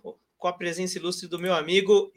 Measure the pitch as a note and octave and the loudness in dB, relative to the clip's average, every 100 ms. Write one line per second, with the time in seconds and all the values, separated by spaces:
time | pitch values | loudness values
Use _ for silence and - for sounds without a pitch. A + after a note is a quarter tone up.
0 | - - _ _ F3+ F3 F3 E3 F#3 F#3 | -14 -18 _ _ -4 -4 -6 -4 -6 -4
1 | E3 F3+ F3 E3+ F3+ E3+ D#3 F#3+ F#3+ G3+ | -6 -6 -8 -6 0 0 2 2 6 4
2 | G3 | 4